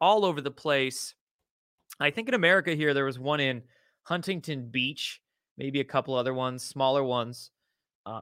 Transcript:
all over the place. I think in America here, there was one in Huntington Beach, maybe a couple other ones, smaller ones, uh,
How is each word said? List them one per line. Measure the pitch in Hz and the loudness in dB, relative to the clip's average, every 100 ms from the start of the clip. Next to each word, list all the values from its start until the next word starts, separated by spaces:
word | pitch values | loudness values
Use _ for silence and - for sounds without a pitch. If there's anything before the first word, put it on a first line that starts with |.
all | 175 214 | 4 6
over | 190 151 | 4 0
the | 139 | -4
place. | - 156 139 131 127 - - _ _ _ _ _ _ - - | -4 0 2 2 -4 -10 -14 _ _ _ _ _ _ -18 -2
I | 147 | -2
think | 143 226 | -2 -2
in | |
America | 247 170 190 180 | 2 4 4 2
here, | 151 151 | 2 2
there | 139 | 2
was | 135 123 | 0 -2
one | 135 147 | -2 0
in | 135 123 120 _ _ _ | 0 -2 -8 _ _ _
Huntington | - 175 170 185 160 139 120 | -6 -4 -4 -6 -6 -8 -6
Beach, | 127 131 151 - - _ _ _ - | -4 -4 -4 -10 -10 _ _ _ -10
maybe | 135 139 | -4 -2
a | |
couple | 135 139 131 | -2 -2 0
other | 127 120 | 0 0
ones, | 131 127 127 | -2 -2 -4
smaller | - 139 135 139 | -8 0 2 2
ones, | 135 123 117 120 - _ _ _ _ _ 98 | 2 0 -2 -8 -18 _ _ _ _ _ -14
uh, | 110 | -8